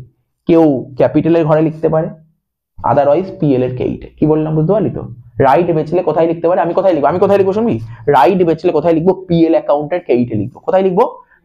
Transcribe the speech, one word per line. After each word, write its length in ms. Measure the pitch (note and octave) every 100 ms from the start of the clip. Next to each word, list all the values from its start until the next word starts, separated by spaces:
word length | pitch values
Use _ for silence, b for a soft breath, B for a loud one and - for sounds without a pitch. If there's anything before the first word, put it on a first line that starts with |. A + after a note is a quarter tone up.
| - _ _ _ -
কেউ 460 | E3 D#3+ C3 - -
ক্যাপিটালের 480 | B2+ D3+ D#3 E3+
ঘরে 180 | D#3 D#3
লিখতে 260 | D#3+ D#3 D#3
পারে, 200 | D#3+ F3 - _ _ _ _ _ - -
otherwise 400 | C3 C#3+ D3 F#3+ -
পিএল 220 | D3+ B2+
এর 140 | B2 B2
কে 80 |
এইটে। 220 | - - -
কি 200 | - D#3
বললাম, 280 | D#3 D#3
বুঝতে 180 | D#3 D#3+
পারলি 180 | G#3 D#3
তো? 120 | - B1+ - - -
Right 320 | C3+ D3 F3
বেচলে 320 | D#3+ D3 F3
কোথায় 240 | F3 D#3 E3
লিখতে 220 | E3 E3
পারে? 120 | F#3
আমি 140 | E3+
কোথায় 200 | F3 F#3+
লিখবো? 140 | E3 C#3
আমি 100 | F3+
কোথায় 200 | G3 G3+
লিখবো 140 | F#3+
শুনবি? 280 | G3 A#3 A#2+ B B -
Right 360 | C#3 D#3 F#3+
বেচলে 300 | F3 D#3+ F3+
কোথায় 220 | D#3+ D#3+
লিখবো? 300 | E3 E3+ F#3 -
পিএল 240 | E3+ D#3+
অ্যাকাউন্টের 480 | D#3+ D3 D3 D3+ F3
কে 80 | -
এইটে 220 | B2 B2
লিখবো। 260 | A2 G2 -
কোথায় 220 | - F#3
লিখবো? 420 | F#3+ F3+ C4+ - B B